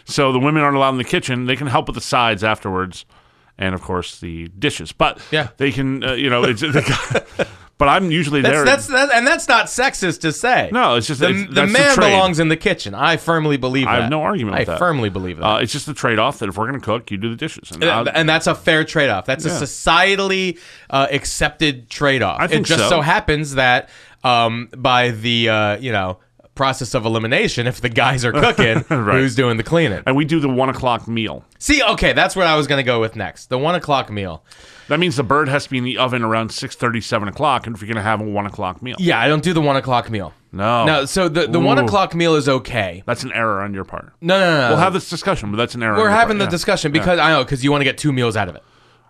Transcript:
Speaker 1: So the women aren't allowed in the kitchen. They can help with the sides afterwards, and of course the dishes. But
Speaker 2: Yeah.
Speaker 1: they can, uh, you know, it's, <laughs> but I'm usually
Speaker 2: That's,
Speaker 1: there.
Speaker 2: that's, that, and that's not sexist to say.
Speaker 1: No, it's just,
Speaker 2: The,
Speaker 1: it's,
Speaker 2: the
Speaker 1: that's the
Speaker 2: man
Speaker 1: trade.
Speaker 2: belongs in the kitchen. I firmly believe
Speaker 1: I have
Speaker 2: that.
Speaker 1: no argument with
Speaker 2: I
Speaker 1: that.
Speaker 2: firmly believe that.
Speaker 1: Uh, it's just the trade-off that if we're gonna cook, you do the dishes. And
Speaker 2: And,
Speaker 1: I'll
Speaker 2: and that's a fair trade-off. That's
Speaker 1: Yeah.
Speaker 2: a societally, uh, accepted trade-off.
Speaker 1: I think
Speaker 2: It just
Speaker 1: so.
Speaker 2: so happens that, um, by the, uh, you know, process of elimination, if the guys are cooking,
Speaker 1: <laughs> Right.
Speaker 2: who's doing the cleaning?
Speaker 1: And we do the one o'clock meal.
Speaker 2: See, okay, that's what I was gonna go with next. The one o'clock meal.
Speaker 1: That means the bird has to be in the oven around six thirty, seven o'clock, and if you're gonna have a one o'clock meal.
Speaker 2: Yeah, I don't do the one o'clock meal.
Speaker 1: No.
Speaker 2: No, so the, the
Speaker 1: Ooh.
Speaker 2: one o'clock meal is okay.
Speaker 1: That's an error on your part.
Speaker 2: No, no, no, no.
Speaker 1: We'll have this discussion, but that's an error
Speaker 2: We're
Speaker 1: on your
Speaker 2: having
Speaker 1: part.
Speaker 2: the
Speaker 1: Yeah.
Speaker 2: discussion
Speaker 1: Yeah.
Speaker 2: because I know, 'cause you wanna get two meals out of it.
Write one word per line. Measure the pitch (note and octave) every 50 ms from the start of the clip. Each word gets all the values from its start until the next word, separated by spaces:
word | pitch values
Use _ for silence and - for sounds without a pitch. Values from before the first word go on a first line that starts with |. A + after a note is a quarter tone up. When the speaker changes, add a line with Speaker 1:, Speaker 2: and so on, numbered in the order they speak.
| _
Speaker 1:
So | - - D3+ C#3 C3
the | B2+ B2+
women | C3 D3 D#3 D#3
aren't | D3 C#3+ C#3
allowed | C3+ C3+ C3+
in | C3 B2+
the | A#2+
kitchen. | - F3+ F3+ - - B2+ B2 B2
They | B2 C3+
can | B2+ D3+ C3+
help | A#2 D#3 - -
with | A#2+
the | A#2+
sides | - - C#3 B2+ A#2+ A2+ A2 F2+ A2
afterwards, | A2 G#2+ - - G2+ F#2 F#2 F#2 F#2 E2+ - - _ _ _ _ _ _ _ _ _ _ -
and | G2 F#2+ F#2
of | E2+
course | - - F#2 F2+ E2+ - - -
the | - F2 E2 E2 E2 E2+
dishes. | F#2 F#2+ C#3+ C#3+ - - E2 -
But | - - D#3+ C#3+ - - - -
Speaker 2:
Yeah. | D#3 D#3 C#3 A2+ -
Speaker 1:
they | - C#3 C#3+
can, | - C3+ C3+ C3 C3+ C3 A2+
uh, | C3
you | C3 A#2+ C#3 C3+
know, | B2 A#2+ B2+
it's, | C3 A#2 G#2
<laughs> | D#3 D#3 C3 C#3+ A2 - B2 - - - B2+ - - - - - - - - - - - _ -
but | D3 C#3
I'm | D3 F#3 F#3+ E3+
usually | D#3 F3 D3+ C#3+ D3 C#3+
Speaker 2:
That's, | B2+ - -
Speaker 1:
there. | C#3+ -
Speaker 2:
that's, | B3 C#4 C#4 - D4+
that, | C4 B3+ C#4+ C#4+
and | A#3+ A#3 A#3+
that's | C#4+ E4+ D#4+ - -
not | B3 A3 G3+
sexist | - - A#3+ B3+ C4+ - - - E3+ - -
to | - D#3
say. | D3 - - B3 B3 E3 G#2+ D2+
Speaker 1:
No, | G#3+ B3+ A#3+ D3+ A#2+
it's | A#2+ - -
just, | C#3 B2
Speaker 2:
The, | - -
Speaker 1:
it's, | F#3 G3 G3+ -
Speaker 2:
the | -
Speaker 1:
that's | F#3+ F#3+ G3
the | A3 C4+
Speaker 2:
man | C#4+ C#4+ -
Speaker 1:
trade. | - G#3+ G3+
Speaker 2:
belongs | - F#3+ F#3+ F#3 E3 D3+
in | E3+ D#3
the | D#3+
kitchen. | D#3 - G3+ E3+ - - G#2 G2+
I | A2 C#3 E3 D#3+
firmly | - - E3 E3 D#3+ D3+ D3+ C#3+
believe | C3 B2+ B2+ B2+ C#3 C3 A#2+
Speaker 1:
I | A#2
have | B2 -
Speaker 2:
that. | -
Speaker 1:
no | D3+ D#3
argument | D#3 F#3+ G#3 D#3+ A2+ G2+ - -
with | A#2 F2+
Speaker 2:
I |
Speaker 1:
that. | D#2+ -
Speaker 2:
firmly | F3 F3+ D#3 C3 A2+ G2+
believe | F2+ G2 F#2 F2+ E2+ D#2
that. | -
Speaker 1:
Uh, | G#2+ G#2+ A2
it's | B2 G#2+
just | - C#3+ -
the | D#3 C#3+
trade-off | - - B2 A2+ G#2+ A2+ C3+ - -
that | A#2 G2
if | F2+
we're | G2+ A2
gonna | B2 C#3+ A#2+
cook, | - G#2+ G#2+ B2 A#2 -
you | G#2
do | F#2 G#2+ A#2
the | A#2
dishes. | A2+ D#3 D#3 - - - -
And | D#2+ D#2+
Speaker 2:
And, | D#3+ E3+
Speaker 1:
I'll | B2+ A2+ A#2+ C#3 -
Speaker 2:
and | D#3+ D#3+ D#3
that's | D#3+ D#3+ -
a | F3+ D#3
fair | - - F3+ D#3+ D#3 D#3
trade-off. | - - D#3+ C#3+ B2 G#2 F#2+ -
That's | - C3+ D3 D#3
Speaker 1:
Yeah. | D#3 F3 B2
Speaker 2:
a |
societally, | C#3 B2 - - - F3+ D#3+ F3 F#3 G3 G3 F#3+ G3 F#3+ F#3+ F#3+ F#3 F3+ E3 - - - - - - -
uh, | - C#3 C#3 -
accepted | C#3 C3+ - - - - D#3 D3 - - D#3+ D3+ C3 B2 A#2 _
trade-off. | - - D3 C#3 C3+ B2+ G#2+ F#2 C#2 -
Speaker 1:
I | E3
think | F3+ D#3+ D3+ E3+
Speaker 2:
It | -
just | E3 C3+ G2+
Speaker 1:
so. | G#2
Speaker 2:
so | F3 D#3+
happens | C#3+ D#3+ F#3 G#3+ - - D3+ D3 D#3 C#3 C3+
that, | C3 B2+ B2 B2 C3+ - - - - - - - _
um, | - B2+ B2 A#2+ A#2 A2+ A2+ A#2 A#2+ - -
by | B2+ B2 C3 B2+ B2 B2 B2
the, | A2+ A2 A2 A#2+ A#2 A#2 A#2 A2+
uh, | A2 G#2+ G#2+ G#2 G#2 G#2
you | C3 B2+
know, | A2 G2 F#2+ F#2 - - _ _ _ _ _ _ _
process | - C3+ C3+ B2 - B2 G#2+
of | - B2 G#2+
elimination, | A2+ A2+ A2+ A2 A2+ C#3 F#3 A#3 F3+ - B2 A#2
if | B2 - -
the | B2 B2
guys | A2 C3 A#2+ B2+ C3+ B2
are | A#2+ A#2+
cooking, | B2 D3 G#3+ A#3+ - - B2+ A2+ A2 - -
Speaker 1:
<laughs> | -
Right. | D#3+ B2+ A2 G#2 F#2+
Speaker 2:
who's | C3 C3+ C3 A2
doing | B2 C3 A#2+ A2+
the | A2
cleaning? | - - D#3 E3+ D#3+ A#2+ F#2+ D#2 -
Speaker 1:
And | B2 C3
we | C#3+ D#3
do | C#3 E3 D#3+
the | C#3+ C3+
one | B2+ B2 C3 B2+
o'clock | B2 - C3 B2 - - - A2+
meal. | A2+ A2+ A2 F#2+ C#2+ B1+ - _ _ _
Speaker 2:
See, | - - D4+ C#4
okay, | A#3+ G#3 G#3+ D#3 F#3 D3
that's | A#2+ D3 F3+ F#3 -
what | F#3+ F3
I | E3 D#3
was | D#3 C#3+
gonna | C3 D3 C3+
go | B2+ B2 B2 A2+
with | A2 A2 -
next. | A2 F#2+ E2 - - -
The | _ B2+
one | B2+ C#3+ E3 F3+
o'clock | E3+ - D3+ C#3+ C3 B2 -
meal. | G#2+ G#2 F#2+ F2+ D#2+ - - _ - - - - - - - -
Speaker 1:
That | C#3+ D#3+
means | F3+ F3 A#2
the | C3
bird | B2 F#2+ C3+ D3 D#3 C3+
has | C#3 C#3+ -
to | -
be | C#3 B2+
in | B2
the | B2+ A#2
oven | G2+ C3 B2+ B2+ A#2+
around | A2+ A2 A2 A2+ A2+ G#2
six | - - C#3 - -
thirty, | - C3 A#2+ A2+ A2+
seven | G#2 - A#2+ A2 G#2 G2+
o'clock, | - - D3 D3 C3 A2+ -
and | A2+ A#2
if | F#2+
you're | G#2 G#2
gonna | A#2 A2
have | G2 A2 A2 G#2
a | A2
one | G#2 G2+ G#2 G2+
o'clock | G2+ - - G2 F#2 F2 -
meal. | A#2+ B2+ A#2 -
Speaker 2:
Yeah, | F3+ E3+ C3+ A2+
I | A#2 C#3+
don't | D#3 D#3
do | C#3 F3+ F3
the | E3
one | D3+ C#3+ C3+
o'clock | C3+ B2 C3 B2 A#2+ A2+ -
meal. | A2+ G2+ F2+ E2 - _ _ _
Speaker 1:
No. | - F#2 G2+ A2+ A#2+ A#2+ -
Speaker 2:
No, | D#3 D3+ C#3+ C#3
so | C#3 - G3 F3+ E3+
the, | D3 F3 D#3
the | D#3 E3 E3+
Speaker 1:
Ooh. | -
Speaker 2:
one | G3+ - C#4+
o'clock | B3 G#3+ G3+ G3 F#3 - D#3+
meal | E3+ E3+ E3 D#3+
is | D3+ C3
okay. | C#3+ C3 B2+ C3+ - A#2+ A2+ G2 F2+ E2+ F#2+ -
Speaker 1:
That's | A#2+ A#2+ -
an | C3 A#2+
error | G2+ A2+ A2+ A2 G2+ F#2+
on | G2+ G2+
your | G2 F#2+ F#2
part. | - - - - - _ _
Speaker 2:
No, | E3 E3+ F#3+ G3
no, | F#3 F3
no, | D#3+ -
no. | B2+ A#2
Speaker 1:
We'll | A#2 -
have | F3+ F#3+
this | F3 F3+ - -
discussion, | F3 - - G3 F3+ A2 G#2+ G2+
but | G2+
that's | A2 A#2+ A#2 -
an | B2
error | A#2 A2 G#2
Speaker 2:
We're | G#3
Speaker 1:
on | A3
your | G#3
Speaker 2:
having | G#3 A3+ A#3 A3 G#3+
Speaker 1:
part. | G3+
Speaker 2:
the | G3
Speaker 1:
Yeah. | E3+
Speaker 2:
discussion | F3 D#3+ - G#3+ F#3+ - - D3
Speaker 1:
Yeah. | D3 D#3+
Speaker 2:
because | - F3+ F3 E3
I | D3+ D#3+
know, | D#3+ C#3+ B2
'cause | - C#3+ B2+ B2+
you | C#3+
wanna | C#3+ C#3+ C#3
get | C3 C3
two | - - D3
meals | C3+ B2+ A#2+ A#2 G#2+
out | A2 G2 F2+
of | D#2
it. | - - _ _ _ _ _ _ _ _